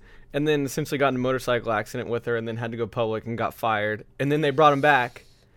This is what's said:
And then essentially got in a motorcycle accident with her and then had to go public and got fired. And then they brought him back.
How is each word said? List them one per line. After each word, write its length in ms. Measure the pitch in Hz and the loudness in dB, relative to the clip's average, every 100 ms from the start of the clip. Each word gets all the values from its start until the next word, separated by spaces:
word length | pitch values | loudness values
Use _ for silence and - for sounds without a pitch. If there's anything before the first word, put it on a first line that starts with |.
| - - - | -20 -20 -8
And 140 | 143 151 | -2 0
then 180 | 147 139 | 0 0
essentially 340 | - 147 143 | -4 -4 0
got 80 | 139 | 0
in 60 | 127 | 2
a 40 | |
motorcycle 520 | 127 131 123 120 110 | 0 -2 0 -2 0
accident 360 | 107 110 127 95 | -2 -2 -8 -6
with 180 | 117 120 | -4 -2
her 100 | 117 | -4
and 100 | 113 | -4
then 100 | 113 | -6
had 120 | 117 | -6
to 80 | 117 | -6
go 80 | 110 | -6
public 400 | 120 113 110 113 | -2 -2 -2 -6
and 100 | 117 | -4
got 200 | 110 - | -4 -2
fired. 500 | 117 107 107 107 - - | -2 0 -2 -4 -10 -6
And 120 | 139 | -2
then 100 | 151 | 0
they 100 | 147 | 0
brought 200 | 135 151 | 6 6
him 100 | 139 | 6
back. 440 | 147 135 123 - - _ _ | 4 4 2 -6 -20 _ _